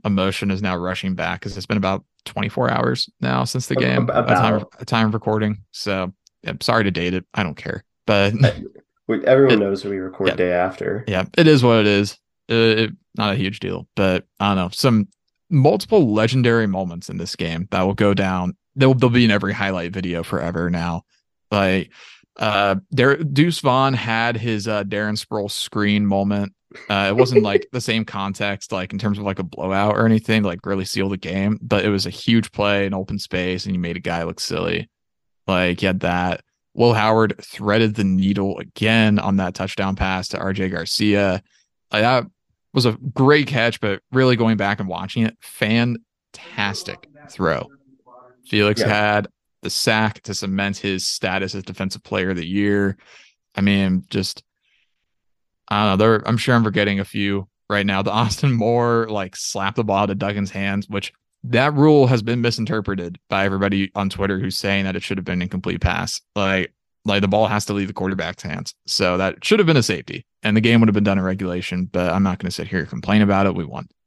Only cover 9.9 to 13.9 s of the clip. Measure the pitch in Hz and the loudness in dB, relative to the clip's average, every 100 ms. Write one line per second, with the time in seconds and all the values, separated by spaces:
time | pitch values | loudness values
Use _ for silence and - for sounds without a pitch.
9.9 | 98 92 - 95 - 90 87 92 - - | -8 -8 -2 -2 0 0 2 0 -2 -6
10.9 | 104 117 92 92 - 156 147 120 113 104 | -6 -4 -4 -2 4 6 6 6 6 4
11.9 | 101 101 - _ _ - 117 113 110 110 | 4 2 -4 _ _ -2 2 4 4 0
12.9 | - _ - 107 95 95 110 92 87 - | -4 _ -4 -2 0 -2 -4 -6 -8 -8